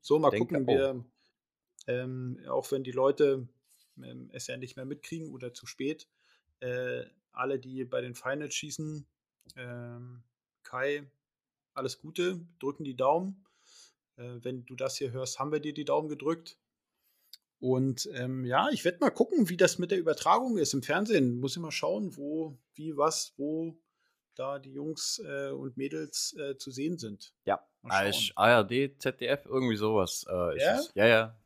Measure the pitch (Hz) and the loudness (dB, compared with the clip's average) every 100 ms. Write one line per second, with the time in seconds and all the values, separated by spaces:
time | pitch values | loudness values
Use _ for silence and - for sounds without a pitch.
0 | - 151 147 107 120 156 127 135 135 131 | 4 4 6 4 0 0 2 4 2 -2
1 | 120 _ _ _ _ _ _ - - 123 | -12 _ _ _ _ _ _ -14 -6 -4
2 | 127 127 127 123 131 131 - 135 127 127 | -4 -6 -8 -8 -4 -4 -2 -4 -2 2
3 | 135 143 143 135 123 _ _ _ _ - | 2 4 4 2 -4 _ _ _ _ -20
4 | 131 127 127 - - - 127 - 131 143 | -18 -16 -16 -14 -10 -10 -12 -12 -12 -12
5 | - 165 156 127 123 - 120 - 135 156 | -10 -10 -10 -10 -12 -12 -18 -6 -6 -6
6 | - _ _ _ _ _ 127 123 123 123 | -12 _ _ _ _ _ -6 -4 -4 -6
7 | - _ _ 123 131 135 127 131 123 127 | -8 _ _ -6 -2 -2 -4 -8 -4 -4
8 | 123 120 127 143 147 - 151 143 156 151 | -4 -6 -4 -4 -4 -8 -8 -8 -8 -8
9 | 139 _ _ _ _ - 123 120 120 120 | -12 _ _ _ _ -14 -12 -10 -12 -14
10 | 123 123 _ _ _ _ - 127 135 147 | -16 -18 _ _ _ _ -10 -2 -2 -2
11 | 139 _ _ _ _ _ _ - 131 - | -6 _ _ _ _ _ _ -6 -6 -6
12 | 151 175 180 180 170 _ 135 143 147 127 | -10 -2 -2 -2 -12 _ -6 -4 -8 2
13 | 131 160 190 190 _ _ _ - - _ | 4 4 0 -8 _ _ _ -20 -20 _
14 | _ - 123 120 127 127 120 127 135 - | _ -16 -14 -8 -6 -6 -10 -6 -4 -2
15 | 135 127 120 - 139 151 147 147 147 143 | -4 -4 -6 -4 -2 -2 -2 -6 0 0
16 | 151 143 143 165 165 - _ _ _ _ | 0 -4 -2 -2 -6 -20 _ _ _ _
17 | _ _ _ - _ _ 127 127 135 127 | _ _ _ -20 _ _ 2 4 2 0
18 | - 131 127 131 123 135 285 277 254 - | -6 -6 -4 -4 2 4 4 2 0 2
19 | 285 - - 359 180 175 180 - 175 196 | 0 4 2 4 2 6 4 4 0 0
20 | 160 151 156 214 254 214 143 139 123 160 | 2 2 4 4 4 2 2 0 0 0
21 | 214 190 127 120 131 175 165 - 151 196 | 4 4 4 2 -2 -4 -6 -4 -2 -2
22 | 196 139 143 156 160 131 _ - 156 143 | -4 -6 -4 -4 -4 -10 _ -10 -8 2
23 | 151 156 - - 143 156 165 165 _ _ | 2 2 -8 -6 -4 -2 -4 -8 _ _
24 | _ _ _ - 131 139 135 135 151 151 | _ _ _ -8 -8 -8 -10 -8 -8 -6
25 | - - 175 139 139 139 135 127 135 156 | -6 -6 -6 -6 -4 -6 -8 -6 -4 -4
26 | 151 - - 147 139 135 - 127 151 170 | -6 -6 -6 -6 -8 -8 -8 -4 -4 -4
27 | 110 101 - _ - 98 _ _ 90 95 | -8 -12 -18 _ -2 -2 _ _ 0 2
28 | 101 98 - - 107 120 98 120 139 139 | 4 0 -2 4 6 8 6 0 0 -2
29 | 135 - 123 139 - 131 127 107 107 110 | -4 -2 -2 -2 0 0 2 2 4 4
30 | 92 - - 90 87 73 151 233 320 - | 4 -2 -2 0 0 2 2 2 0 6
31 | 113 113 113 - | 8 8 4 -6